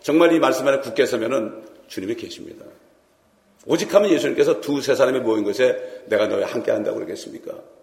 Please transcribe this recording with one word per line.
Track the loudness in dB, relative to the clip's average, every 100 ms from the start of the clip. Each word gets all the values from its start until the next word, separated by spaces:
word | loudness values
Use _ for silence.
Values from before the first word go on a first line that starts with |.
정말 | 0 4 6
이 | 6
말씀 | 2 2 0
안에 | 0
굳게 | 0 0 0
서면은 | 0 -2 -2 -4 -10 -20 -20 -16
주님이 | -10 -8 -8
계십니다. | -10 -14 -18 -18 -20 -20 _ _ _ _ _ _ _ _ -2
오직 | -2 4
하면 | 4 4
예수님께서 | 2 2 2 2 0
두세 | -2 -4 0 2
사람이 | 2 2
모인 | 0 0
것에 | 0 2 2 0 -6 -12 -2
"내가 | 0 2
너와 | 0 -2
함께 | -4 -2
한다고 | -2 -2 -4
그러겠습니까?" | -6 -10 -12 -14 -14 -16 -18 -20